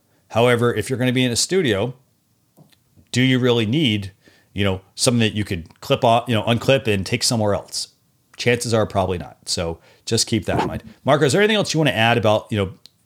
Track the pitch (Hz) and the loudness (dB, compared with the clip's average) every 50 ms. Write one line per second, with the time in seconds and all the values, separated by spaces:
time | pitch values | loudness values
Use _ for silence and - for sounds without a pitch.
0 | _ _ _ _ _ _ - 110 120 123 123 110 120 120 - 107 101 - 131 113 | _ _ _ _ _ _ 0 2 4 4 4 2 2 0 0 -2 -4 -4 -4 -2
1 | 127 127 120 127 127 123 117 - - - 175 190 170 120 101 95 113 135 135 - | -2 0 0 2 0 0 0 -2 -2 -2 0 0 0 0 0 0 -2 -4 -6 -10
2 | _ _ _ _ _ _ _ _ _ _ _ _ _ _ _ _ _ _ _ - | _ _ _ _ _ _ _ _ _ _ _ _ _ _ _ _ _ _ _ -20
3 | _ _ - 120 127 131 131 123 127 123 117 117 113 104 123 165 160 117 107 104 | _ _ -2 0 2 2 2 2 2 2 2 2 2 0 0 0 0 0 0 -2
4 | 98 95 - _ _ _ _ _ _ _ - 98 101 98 95 95 - _ _ - | -4 -8 -14 _ _ _ _ _ _ _ -6 -2 -2 -2 -2 -4 -8 _ _ -4
5 | - 131 123 117 113 107 90 107 101 - 98 85 80 - - _ - - 139 - | -2 0 2 2 2 0 0 -2 -4 -4 -6 -8 -8 -12 -18 _ -4 -2 0 2
6 | - 117 113 120 - - 117 107 98 110 120 110 - - 135 131 - 113 101 98 | 2 4 2 2 2 0 -2 -2 0 0 -2 0 2 2 0 2 2 0 -2 -2
7 | 92 - - 123 - - 127 113 107 104 98 87 - - - - - - _ _ | -2 -4 -4 -2 -2 -2 0 0 0 0 0 -2 -4 -8 -10 -10 -10 -12 _ _
8 | _ _ _ _ _ _ _ - - 120 123 123 - 120 110 110 104 - - 101 | _ _ _ _ _ _ _ -4 0 0 0 0 0 0 0 0 0 0 0 -2
9 | 95 92 92 85 73 62 - - _ - - 95 87 82 82 - _ _ _ _ | 0 0 -2 -4 -6 -10 -16 -16 _ -8 -6 -4 -4 -4 -6 -8 _ _ _ _
10 | _ - 117 113 - - 156 - - - 92 - - - 80 - - - - _ | _ -2 -2 -2 0 0 0 -2 0 -2 -2 -2 -2 -2 -4 -8 -10 -14 -18 _
11 | - 127 147 147 156 135 127 196 208 214 220 208 180 - - 156 160 135 92 107 | 0 0 2 2 2 2 2 2 2 2 2 0 -2 -2 0 0 0 0 2 2
12 | 113 117 120 120 95 107 107 107 - - 110 104 98 92 - - - - _ _ | 2 2 2 2 4 2 2 2 0 -2 -2 -2 -2 -4 -6 -12 -20 -20 _ _
13 | _ | _